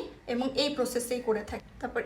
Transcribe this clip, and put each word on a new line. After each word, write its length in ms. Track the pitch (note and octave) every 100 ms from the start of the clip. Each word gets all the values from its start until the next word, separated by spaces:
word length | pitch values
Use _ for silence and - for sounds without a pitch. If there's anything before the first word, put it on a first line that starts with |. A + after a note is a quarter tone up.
| - - -
এবং 220 | A#3+ C4 B3+
এই 140 | C#4+ -
প্রসেসেই 460 | A#3+ A#3+ A#3+ B3
করে 220 | A#3 G#3+
থাকি। 220 | G#3 - - -
তারপর 220 | B3+ A#3+